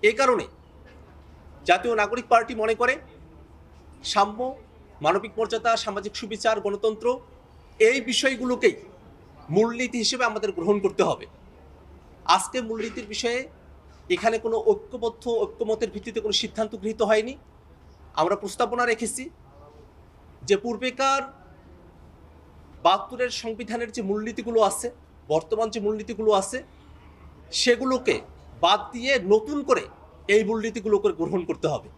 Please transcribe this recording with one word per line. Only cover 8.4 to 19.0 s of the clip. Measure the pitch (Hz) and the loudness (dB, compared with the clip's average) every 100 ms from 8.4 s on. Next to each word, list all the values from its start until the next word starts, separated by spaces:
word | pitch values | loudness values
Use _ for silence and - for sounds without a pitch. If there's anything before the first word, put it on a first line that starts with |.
| 247 247 220 - - - - - - - - 165 | -2 4 4 2 -12 -20 -20 -20 -20 -20 -2 2
মূলনীতি | 226 233 247 247 | 2 0 -4 -2
হিসেবে | 214 254 240 | -2 0 -2
আমাদের | 214 202 175 | 0 -4 -4
গ্রহণ | 170 208 | 0 2
করতে | 190 - 170 | 2 2 2
হবে। | 131 - - - - - - - - - - - | 2 -8 -20 -20 -20 -20 -20 -20 -20 -20 -18 2
আজকে | 185 - 254 226 | 2 2 -6 -4
মূলনীতির | 226 226 220 208 | -6 -6 -8 -10
বিষয়ে | 208 240 240 262 - - - - - - | -6 -4 -4 -6 -14 -20 -20 -20 -20 -4
এখানে | 175 226 226 | 0 2 0
কোনো | 226 226 220 | -2 0 2
ঐক্যবদ্ধ, | 202 - 247 226 226 - 233 | 2 0 -6 -6 -6 -4 -2
ঐক্যমতের | 202 - 214 220 226 | -2 -4 -4 -2 -4
ভিত্তিতে | 208 233 226 | -6 -8 -6
কোনো | 214 202 | -2 -2
সিদ্ধান্ত | 220 - 220 220 | -4 -4 -6 -4
গৃহীত | 202 220 208 | -8 -2 2
হয়নি। | 214 220 277 - - - - - - - - | 2 2 -8 -18 -20 -20 -20 -20 -20 -12 -2
আমরা | 165 196 | 0 0
প্রস্তাবনা | 202 - 233 240 240 | -4 -4 -2 0 0
রেখেছি | 226 | 0